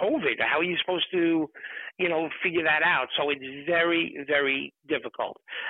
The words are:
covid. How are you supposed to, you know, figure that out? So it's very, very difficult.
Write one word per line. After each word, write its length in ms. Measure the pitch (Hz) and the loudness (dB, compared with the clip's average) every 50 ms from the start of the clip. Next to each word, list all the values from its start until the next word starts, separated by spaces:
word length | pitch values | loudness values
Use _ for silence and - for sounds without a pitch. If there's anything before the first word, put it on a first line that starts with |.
covid. 380 | 180 208 302 302 175 139 113 - | 0 0 0 2 0 0 0 0
How 200 | 113 117 139 151 | 0 0 2 0
are 40 | 170 | 0
you 140 | 180 175 147 | 0 0 -2
supposed 280 | - - 185 175 - - | -2 0 0 0 -2 0
to, 380 | - 180 170 165 165 160 156 143 - - - - - - - - - - | 0 2 2 4 4 2 2 -2 -4 -12 -14 -14 -12 -12 -12 -14 -6 -4
you 80 | 180 180 | -2 0
know, 220 | 170 156 165 151 - - | 0 0 -2 -2 -4 -4
figure 220 | - 185 165 170 160 | -4 -2 0 2 2
that 180 | 160 151 151 160 | 2 2 4 4
out? 240 | 175 175 139 127 - - 175 | 4 4 2 0 0 -2 -2
So 140 | 147 147 | 0 0
it's 120 | 143 135 131 131 135 143 143 156 | 0 -2 -4 -10 -12 -8 -4 0
very, 480 | 170 170 170 170 170 165 165 - - 147 143 | 2 4 4 4 4 2 0 -2 -4 -8 -4
very 480 | 135 147 143 143 139 135 135 143 143 - _ _ 139 | 0 2 2 2 2 0 0 -2 -6 -10 _ _ -4
difficult. 480 | 156 131 - 120 - - 113 101 - - _ - - - - - | -4 -4 -4 -6 -6 -4 -4 -4 -6 -10 _ -14 -10 -8 -8 -8